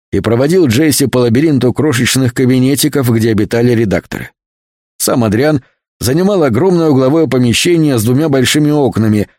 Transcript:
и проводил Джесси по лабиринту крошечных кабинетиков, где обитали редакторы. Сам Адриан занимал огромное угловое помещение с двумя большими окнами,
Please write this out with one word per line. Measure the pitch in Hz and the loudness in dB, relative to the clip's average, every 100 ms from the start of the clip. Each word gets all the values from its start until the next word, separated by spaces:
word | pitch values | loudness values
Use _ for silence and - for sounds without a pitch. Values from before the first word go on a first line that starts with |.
| _ | _
и | 98 | -6
проводил | 101 117 143 185 156 | -2 0 2 2 2
Джесси | 113 160 131 135 | 2 0 0 0
по | 127 | 0
лабиринту | 120 113 160 139 127 | 0 0 0 0 0
крошечных | - 151 123 123 - 127 | 0 -2 -2 -2 -2 -2
кабинетиков, | - 127 127 127 139 151 143 127 | 0 0 2 0 0 -2 -2 0
где | 117 113 | 0 0
обитали | 107 104 117 123 | 0 0 0 0
редакторы. | 113 113 90 - - - - _ _ _ _ _ - - | 0 0 -2 -6 -12 -14 -18 _ _ _ _ _ -8 -4
Сам | 131 | 0
Адриан | 113 107 147 151 - _ _ _ | 0 0 0 -2 -6 _ _ _
занимал | 113 147 190 202 | -4 0 0 0
огромное | 147 107 185 175 160 | 0 0 0 2 2
угловое | 131 131 160 156 | 2 2 2 0
помещение | 131 123 110 175 170 151 127 | 0 0 0 0 0 0 0
с | |
двумя | 107 127 160 | 0 0 0
большими | 139 123 151 147 | 0 0 0 0
окнами, | 151 131 98 110 107 98 | 0 0 0 0 0 -2